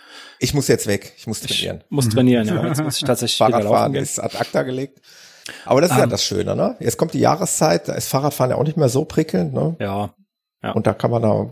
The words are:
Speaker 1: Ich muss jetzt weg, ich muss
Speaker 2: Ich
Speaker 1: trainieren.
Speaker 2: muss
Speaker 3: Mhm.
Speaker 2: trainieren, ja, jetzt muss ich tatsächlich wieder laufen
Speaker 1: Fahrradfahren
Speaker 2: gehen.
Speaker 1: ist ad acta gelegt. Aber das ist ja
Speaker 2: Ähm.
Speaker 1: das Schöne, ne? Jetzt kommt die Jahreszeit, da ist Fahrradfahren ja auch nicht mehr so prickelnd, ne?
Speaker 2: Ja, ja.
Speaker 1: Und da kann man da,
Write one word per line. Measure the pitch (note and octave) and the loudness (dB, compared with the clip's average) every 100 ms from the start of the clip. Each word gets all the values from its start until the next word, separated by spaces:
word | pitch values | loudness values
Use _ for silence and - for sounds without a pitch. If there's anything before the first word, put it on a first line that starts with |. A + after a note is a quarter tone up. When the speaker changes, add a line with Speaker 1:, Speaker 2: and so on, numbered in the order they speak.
| - - - - | -20 -20 -20 -4
Speaker 1:
Ich | C3 | -2
muss | C#3+ - | 0 2
jetzt | A#2 A2 | 2 2
weg, | G2+ - - | -2 -4 -14
ich | - | -10
muss | G#2+ | -8
Speaker 2:
Ich | - - | -4 -4
Speaker 1:
trainieren. | F2+ F2+ - | -4 -8 -6
Speaker 2:
muss | C#3+ B2 | 0 2
Speaker 3:
Mhm. | |
Speaker 2:
trainieren, | A#2+ B2+ A#2+ G#2+ | 4 4 4 2
ja, | - E3+ | 0 -2
jetzt | C#3+ | -2
muss | D#3 - | -4 -4
ich | |
tatsächlich | C#3 A#2+ A#2 - | -2 -2 -2 2
wieder | A2+ | 2
laufen | A#2+ G#2 | 4 2
Speaker 1:
Fahrradfahren | A2+ A2+ | 2 2
Speaker 2:
gehen. | C3+ | -2
Speaker 1:
ist | C#3+ - | -4 -6
ad | A#2 - | -6 -6
acta | - D#3+ | -4 -2
gelegt. | C3+ B2+ C#3 _ _ - - - - - - | -2 -4 -8 _ _ -20 -20 -20 -20 -12 2
Aber | B2+ | 4
das | E3+ | 6
ist | C3+ | 4
ja | C#3+ | 2
Speaker 2:
Ähm. | |
Speaker 1:
das | G2+ | 0
Schöne, | - G2 F#2+ G2 | -2 -2 -2 0
ne? | F#3+ A#3+ | -2 -2
Jetzt | - - | -4 -2
kommt | D#3+ | -2
die | C3+ | 2
Jahreszeit, | A#2+ D#3 - - D#3+ E3+ - | 2 2 -2 0 2 2 -2
da | |
ist | - - | -6 -2
Fahrradfahren | C3+ C#3+ - B2+ | -2 0 0 0
ja | - | 0
auch | |
nicht | D#3 D#3 | 0 2
mehr | C3+ | 2
so | C3 | 2
prickelnd, | D#3+ - D#3+ F#3 E3 | 0 -2 0 0 -2
ne? | B2+ D3+ E3 | -2 -2 -2
Speaker 2:
Ja, | G2+ G2+ G2+ - _ _ _ _ | -4 -4 -6 -10 _ _ _ _
ja. | A2 | -6
Speaker 1:
Und | G#2+ A2 | -2 0
da | |
kann | G#2 B2 | 0 0
man | A#2 | 0
da, | A2 G#2 A2 | 2 0 -2